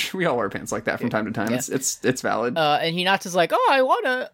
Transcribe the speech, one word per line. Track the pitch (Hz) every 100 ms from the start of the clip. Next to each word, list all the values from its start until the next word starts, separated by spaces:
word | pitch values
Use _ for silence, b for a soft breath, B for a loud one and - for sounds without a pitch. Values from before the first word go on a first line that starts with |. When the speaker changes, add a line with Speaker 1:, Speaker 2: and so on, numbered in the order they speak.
| -
Speaker 1:
<laughs> |
we | 190 170
all | 123
wear | 101
pants | - 104
like | - 220
that | -
from | 123
Speaker 2:
Yeah. |
Speaker 1:
time | 110 107
to |
time. | 113 107
Speaker 2:
Yeah. | 120
Speaker 1:
It's, | -
it's, | - - -
it's | - -
valid. | - 104 120 165
Speaker 2:
Uh, | 151 147
and | 165 170
Hinata's | 180 196 196 180
like, | 165
"Oh, | 330 494
I | 277
wanna, | 262 392 294 254 -